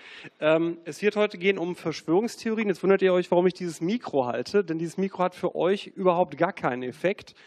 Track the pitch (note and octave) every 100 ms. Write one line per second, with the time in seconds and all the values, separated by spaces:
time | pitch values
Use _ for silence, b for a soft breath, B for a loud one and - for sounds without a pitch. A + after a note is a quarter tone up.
0 | B B B - D3+ D#3+ E3+ E3+ E3 D3
1 | G3+ G#3 G#3 G3+ G3 F#3+ E3+ E3+ E3+ -
2 | - F3 A#3 - A3+ A3 G#3 E3+ F#3 G3
3 | F#3+ F3+ F3+ F3 F3+ - F3 D#3 E3 A#3+
4 | - C#3+ B2 A#2+ B2 G3+ F3 D#3+ E3 E3+
5 | F#3+ - F3+ - F3+ - E3 G3+ - -
6 | F#3 E3+ F3 C#3+ F3 - D#3 B2 B2 -
7 | F3 G#3 - -